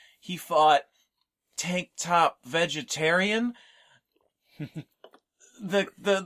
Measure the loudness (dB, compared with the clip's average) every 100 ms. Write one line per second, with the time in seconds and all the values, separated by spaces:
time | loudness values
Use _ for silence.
0 | -20 _ -14 -12 -2 4 6 4 0 _
1 | _ _ _ _ _ -10 -6 -6 -6 -10
2 | 0 2 2 0 -6 -2 -2 -4 -8 -2
3 | 0 2 0 -2 -4 -8 _ _ _ _
4 | _ _ _ _ _ -16 -14 -14 -20 _
5 | -20 _ _ _ _ -16 -4 -2 -2 -4
6 | -2 -2